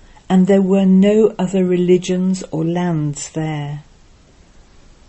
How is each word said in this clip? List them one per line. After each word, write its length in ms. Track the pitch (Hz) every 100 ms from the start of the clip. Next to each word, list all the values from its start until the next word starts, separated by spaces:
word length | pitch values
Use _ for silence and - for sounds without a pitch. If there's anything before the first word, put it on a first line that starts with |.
| - - -
and 160 | 185 185
there 160 | 196
were 240 | 185 196 190
no 480 | 190 202 214 220 220
other 240 | 180 190 180
religions 760 | 180 180 180 180 185 185 185 -
or 120 | 156
lands 680 | 165 175 180 160 147 143 -
there. 540 | 160 156 151 143 147 - _ _ _ _ _ _ - _ - - _